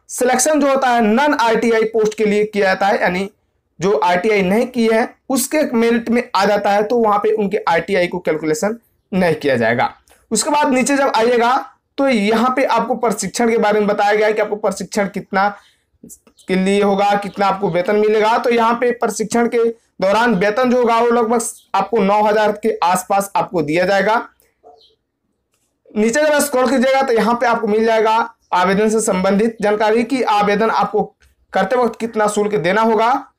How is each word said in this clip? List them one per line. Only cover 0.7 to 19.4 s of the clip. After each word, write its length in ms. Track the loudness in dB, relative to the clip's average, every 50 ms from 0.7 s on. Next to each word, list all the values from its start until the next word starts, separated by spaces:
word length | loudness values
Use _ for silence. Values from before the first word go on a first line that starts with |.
| 0 0 0 0
है 120 | 0 2 2
नॉन 340 | 2 2 2 2 0 0 0
आईटीआई 420 | 0 0 0 0 0 0 0 0 0
पोस्ट 320 | 0 0 -2 -2 -2 -2
के 80 | -2 -2
लिए 200 | 0 0 0 -2
किया 200 | -2 -2 -2 0
जाता 220 | 0 0 0 0
है, 140 | 0 0 0
यानी 280 | -2 -2 -2 -4 -6 -8 -12 _ _ _ _ _ _ _ _ -4
जो 200 | -2 -2 0 0 0
आईटीआई 380 | 0 0 0 0 0 0 0
नहीं 260 | 0 0 0 0 -2
की 200 | -2 -2 0 0
है 200 | 2 2 0 0 -2 -6 _ _ -4
उसके 320 | -4 -4 -2 -2 -2 -2 -2 0
मेरिट 380 | 0 0 0 2 0 0 -2 -2
में 140 | -2 -2 -2 -2 -2
आ 100 | 0 0
जाता 260 | 0 0 0 0 0
है, 120 | 0 0 0
तो 140 | 0 0
वहाँ 220 | 0 0 0 0 0
पे 120 | 0 0 0
उनके 300 | 0 -2 -2 -4 -4 -2
आईटीआई 400 | 0 0 0 0 -2 -2 0 0
को 120 | -2 -4 -4
कैलकुलेशन 580 | -4 -4 -4 -2 -2 -4 -2 -2 -2 -4 -4 -6 _ _ _ _ _ -6
नहीं 240 | -2 0 0 0 0
किया 200 | 0 0 0 0
जाएगा। 360 | 2 0 0 0 0 -2 -2 -4 -10 _ _ _ _ _ -6
उसके 180 | -4 -4 -2 0
बाद 220 | 0 0 0 2 0
नीचे 220 | 0 0 0 0
जब 140 | 0 0 0 0
आइएगा, 400 | 0 0 2 2 2 2 0 0 -2 -4 -8 -16 _ _ _ _
तो 100 | -2 0
यहाँ 460 | 0 2 0 0 0 0 2 0 0 0
पे 80 | 0 0
आपको 300 | 0 0 -2 -2 -2 -4
प्रशिक्षण 560 | -2 -2 -2 -2 -4 -6 -6 -4 -2 0 0
के 60 | 2
बारे 220 | 2 2 2 2 2
में 80 | 0
बताया 260 | 0 0 0 0 2 2
गया 140 | 2 2
है 60 | 0 0
कि 80 | 0
आपको 140 | -2 -4 -4
प्रशिक्षण 520 | -4 -4 -4 -4 -6 -8 -6 -4 -4 -4
कितना 400 | -4 -4 -10 -8 -4 -2 0 0 0 -2 -6 -16 _ _ _ _ _ _ _ -20 -20 -20 -20 _ _ _ _ -6
के 80 | -2 -2
लिए 260 | 0 0 2 2 2 2
होगा, 300 | 2 2 2 2 2 0
कितना 300 | 0 -2 -6 -4 -2 -2
आपको 240 | -2 -2 -2 -2 -2
वेतन 260 | -2 -2 0 0 2
मिलेगा। 420 | 2 2 2 2 2 2 2 2
तो 120 | 0 0 0
यहाँ 240 | 2 2 2 2 0
पे 180 | 0 0 -2
प्रशिक्षण 560 | -2 -2 -2 -4 -2 -4 -4 -2 0 0